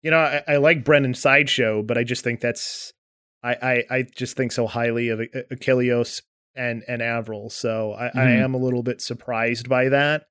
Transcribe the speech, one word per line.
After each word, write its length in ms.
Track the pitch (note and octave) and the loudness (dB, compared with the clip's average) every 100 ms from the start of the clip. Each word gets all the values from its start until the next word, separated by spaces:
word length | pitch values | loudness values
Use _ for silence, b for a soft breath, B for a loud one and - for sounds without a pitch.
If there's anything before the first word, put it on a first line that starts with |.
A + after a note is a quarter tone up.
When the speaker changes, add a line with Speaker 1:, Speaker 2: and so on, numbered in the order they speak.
Speaker 1:
you 80 | D#3 | 2
know, 80 | D#3+ | 2
I, 240 | D3+ C#3+ D3 | 2 0 0
I 100 | C#3+ | 4
like 260 | D3 E3 | 4 4
Brendan 300 | B2 D3 C3 | 4 4 4
Sideshow, 720 | B2 C#3+ C#3 C#3+ - A2+ G#2+ | 2 4 4 4 2 2 0
but 160 | A2 A#2 | 0 -2
I 40 | |
just 200 | A#2+ B2+ | 0 -2
think 160 | B2 A#2 | -4 -2
that's, 520 | A#2+ A#2 - - - _ _ _ _ _ | -4 -4 -8 -10 -14 _ _ _ _ _
I, 120 | A#2+ B2 | -6 -4
I, 340 | B2+ B2 A#2+ C3 | 0 0 0 -4
I 40 | B2+ | -4
just 200 | - B2+ | -6 -8
think 160 | - B2 | -4 -2
so 120 | - | -2
highly 440 | A2 A#2 A#2 A#2 A#2+ | -2 0 -2 0 -2
of 100 | A2 | -4
A-, 180 | A#2 C3 - | -6 -8 -10
A-, 40 | |
Achilleos 680 | B2 - B2+ B2 A#2+ A#2 - _ _ _ | -4 2 2 4 2 0 -6 _ _ _
and, 280 | - A#2+ A#2 - | -8 -6 -6 -8
and 160 | A#2+ | -4
Avril. 480 | A#2 A#2 A2 G#2+ G#2+ | -2 -4 -6 -10 -10
So 400 | - A#2 A2 G#2+ | -4 -4 -2 -4
I, 140 | G#2 B2 | -4 -6
I 20 | |
Speaker 2:
Mm-hmm. 340 | B2+ C3 B2 | 2 4 4
Speaker 1:
am 100 | C3 | 2
a 20 | C3 | 0
little 240 | B2+ B2 | 0 -2
bit 200 | A#2+ A#2+ | -4 -6
surprised 680 | - A#2+ - A2+ A#2 A#2 B2 | -8 -10 -6 -2 -2 -2 -2
by 200 | C3 C3 | 0 4
that. 340 | C#3 D3 D3+ _ | 4 2 0 _